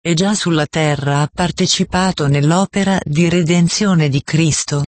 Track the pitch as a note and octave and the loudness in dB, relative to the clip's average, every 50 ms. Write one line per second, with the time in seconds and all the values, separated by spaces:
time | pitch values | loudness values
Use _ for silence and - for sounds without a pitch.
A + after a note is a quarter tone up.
0 | _ - E3 D#3+ F#3+ G3+ G#3+ G3 - F3 E3 D#3 D3 - - D#3+ D#3 D3+ D3 C#3+ | _ -2 -2 0 0 0 0 -2 -2 -2 0 0 -2 -2 -2 0 0 0 0 0
1 | C#3 C#3+ C#3+ C#3+ D3+ C#3+ _ - F3+ E3+ - - F#3 E3 - - F#3+ - - F3+ | -2 -2 0 0 -2 -2 _ -4 -4 -4 -2 -2 -2 -2 0 -2 -2 -2 0 0
2 | F#3 F#3+ F3 - D3+ C#3 C#3+ C#3+ C#3+ D3+ E3 F#3 G3 - - G3+ G3 G3 F#3+ - | 0 0 -2 0 0 0 2 2 2 2 2 2 0 0 -2 -2 0 0 0 -2
3 | - D3 D3 D#3+ F3 E3 E3+ F3+ E3+ D#3 F3 F3 E3+ E3+ - - G#3+ G3+ F#3 E3 | -2 -2 0 0 2 2 2 0 2 2 2 2 2 2 0 0 0 2 2 2
4 | D3+ C#3+ C3 C#3+ - - - D#3 E3 D#3 C#3 - - - D3 C#3+ C#3+ - _ | 2 2 0 -2 -2 0 0 0 2 2 0 -2 -4 -4 -4 -4 -4 -6 _